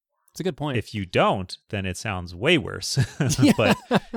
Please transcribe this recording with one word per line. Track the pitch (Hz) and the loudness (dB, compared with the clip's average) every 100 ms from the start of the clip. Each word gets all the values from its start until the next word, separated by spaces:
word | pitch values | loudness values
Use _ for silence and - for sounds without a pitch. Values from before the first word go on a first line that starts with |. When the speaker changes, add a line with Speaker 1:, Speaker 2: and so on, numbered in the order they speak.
| _ _ _ | _ _ _
Speaker 1:
It's | - | -8
a | |
good | 170 143 | -6 -4
point. | 147 123 | -4 -4
Speaker 2:
If | - 107 | -4 -6
you | 90 | -2
don't, | 120 202 127 92 - - | 2 2 2 -4 -12 -8
then | 104 95 | -6 -4
it | 90 | -6
sounds | 113 92 87 | -6 -6 -8
way | 87 123 175 | -4 2 2
worse. | - 95 - - | 0 -8 -4 -2
<laughs> | 117 - | -2 0
Speaker 1:
<laughs> | 135 - | -2 4
Yeah. | 262 - | 4 6
Speaker 2:
But | 117 202 - 240 - | 4 2 2 -2 0